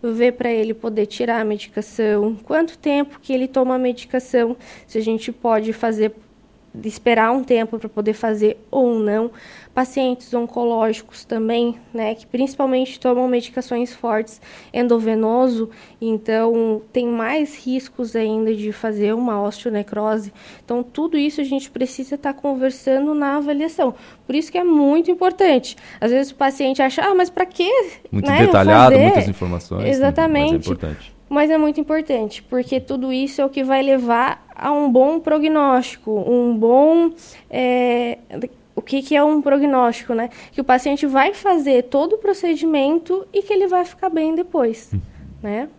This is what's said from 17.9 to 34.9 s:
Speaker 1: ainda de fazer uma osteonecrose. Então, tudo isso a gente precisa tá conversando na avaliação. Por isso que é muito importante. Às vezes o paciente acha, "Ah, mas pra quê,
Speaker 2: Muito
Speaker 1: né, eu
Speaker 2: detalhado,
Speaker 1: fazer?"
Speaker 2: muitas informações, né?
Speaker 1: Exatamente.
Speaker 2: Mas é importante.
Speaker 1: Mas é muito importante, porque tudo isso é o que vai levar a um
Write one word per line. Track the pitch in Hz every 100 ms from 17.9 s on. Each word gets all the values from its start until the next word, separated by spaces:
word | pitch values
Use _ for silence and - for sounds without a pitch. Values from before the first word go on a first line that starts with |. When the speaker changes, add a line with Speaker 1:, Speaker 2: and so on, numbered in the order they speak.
| - 240 226
Speaker 1:
ainda | 220 220 220
de | 220 208
fazer | 208 226 208 208 226
uma | 247 208
osteonecrose. | 202 - 247 214 202 208 214 220 202 - - -
Então, | - 240
tudo | 247 - 320 320
isso | 294 294
a |
gente | 277 269 269
precisa | - 254 - 262 285
tá | 285
conversando | 277 285 262 262 262 - 262 285 302
na | 285 285
avaliação. | 285 285 320 311 269 240 - - _
Por | 269
isso | 320
que | 359
é |
muito | 359 302 277 302 330
importante. | 349 370 359 381 262 247 - - -
Às | 226
vezes | 254 277
o | -
paciente | 269 269 269 269
acha, | 269 262
"Ah, | 370 381
mas | 359
pra | 359 370
quê, | - 349 523 381 - -
Speaker 2:
Muito | - 95
Speaker 1:
né, | 277
eu | 403
Speaker 2:
detalhado, | 104 95 107 127 262
Speaker 1:
fazer?" | 320
Speaker 2:
muitas | 381 98
informações, | 95 90 87 - 92
né? | 107
Speaker 1:
Exatamente. | 269 277 285 330 294 294
Speaker 2:
Mas |
é | 330
importante. | - - 78 76 - - _
Speaker 1:
Mas | 277 302
é | 320
muito | 302 302
importante, | 294 311 311 254 214 -
porque | - 254 247 262
tudo | 254 277 262
isso | 254 269 277
é | 277
o |
que | 277
vai | 262 269
levar | 277 269 240 233 247 - - -
a | -
um | 294 294